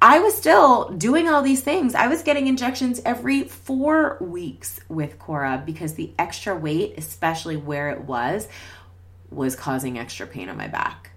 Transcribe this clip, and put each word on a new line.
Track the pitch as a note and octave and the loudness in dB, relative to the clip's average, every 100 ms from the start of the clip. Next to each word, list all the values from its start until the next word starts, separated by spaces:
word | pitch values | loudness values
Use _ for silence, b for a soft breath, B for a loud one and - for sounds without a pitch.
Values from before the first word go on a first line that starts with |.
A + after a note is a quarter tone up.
I | A3+ D#4 | 8 8
was | G#4 - | 6 2
still | D4+ F#4 C#4+ A#3 - | 4 8 8 6 2
doing | F3+ G#3+ D#4 E4 | -2 2 2 4
all | D4 | 2
these | C4+ C4 | 4 2
things. | C#4+ F4+ B3+ B3 | 0 0 0 2
I | A#3+ | 2
was | E4 | 2
getting | D#4 C#4+ C4+ | 0 0 2
injections | B3 B3 C4 B3+ B3 - | 0 -2 -2 -4 -2 -4
every | A#3+ B3 C#4 | -4 -2 -2
four | - - - C4 D4 D#4 D4+ - | -2 -10 -6 -2 2 2 2 -2
weeks | F4+ F4 D#4+ - - - - | -8 -8 -10 -12 -14 -14 -10
with | D#3+ D3 - | -6 -6 -8
Cora | - D3+ C3+ C3 D3 | -8 -4 -2 -4 -6
because | D#3+ D#3 | -8 -8
the | D#3 D#3+ - | -8 -8 -4
extra | E3+ - G#3 F3 | -4 -4 -6 -4
weight, | D#3 D#3 G#3 - | -2 -2 -2 -6
especially | D#3 - E3 D#3+ E3+ D#3 | -14 -4 -4 -4 -6 -8
where | C#3+ C#3+ D3 | -6 -4 -4
it | - | -6
was, | C3+ A#2+ B2 G3+ G#3+ B B B B - - - - | -6 -4 -2 -4 -6 B B B B -20 -20 -20 -14
was | C#3+ C3 C3 | -4 -4 -4
causing | C#3+ C3 C3 A#2+ | -6 -4 -4 -8
extra | A#2 - F#2+ | -10 -12 -12
pain | - F#2 | -12 -12
on | G#1+ | -10
my | G#1 | -8
back. | - - - - | -6 -6 -8 -20